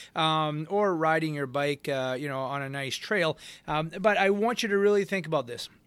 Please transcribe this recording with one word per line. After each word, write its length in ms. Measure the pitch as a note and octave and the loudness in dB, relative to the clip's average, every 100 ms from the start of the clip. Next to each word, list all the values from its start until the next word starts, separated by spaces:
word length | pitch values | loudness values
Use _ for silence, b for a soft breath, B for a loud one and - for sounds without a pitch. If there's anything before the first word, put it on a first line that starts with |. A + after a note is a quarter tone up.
| B E3+ | B 0
um, 520 | D#3+ D#3 D3+ D3+ D#3+ | 2 2 0 -2 -2
or 260 | G3+ G#3 E3+ | 0 2 2
riding 380 | D#3+ D#3+ D#3+ | 2 2 0
your 140 | D3 C3+ | -2 -4
bike, 400 | C3+ C#3+ C#3+ - | -2 0 -2 -2
uh, 300 | C3+ C3 B2+ | -2 -2 -4
you 80 | D3 | -4
know, 120 | C3+ | -6
on 220 | C3 C#3+ | -6 -6
a 80 | C3+ | -6
nice 260 | C#3 C3+ - | -6 -6 -6
trail. 420 | - G#3 D#3+ D3+ B B - | -2 0 0 -2 B B -4
Um, 240 | D3+ D#3+ - | -2 -2 0
but 180 | G#3 G3 | 2 4
I 120 | G3 | 4
want 340 | G3+ A3+ A#3+ | 4 2 0
you 60 | A3 | 0
to 80 | G3+ | 4
really 280 | G3+ G#3 F#3+ | 4 4 2
think 200 | G3 D#3 | -4 0
about 220 | D#3 A#2+ | -2 -2
this. 220 | A#2 - - | -10 -12 -16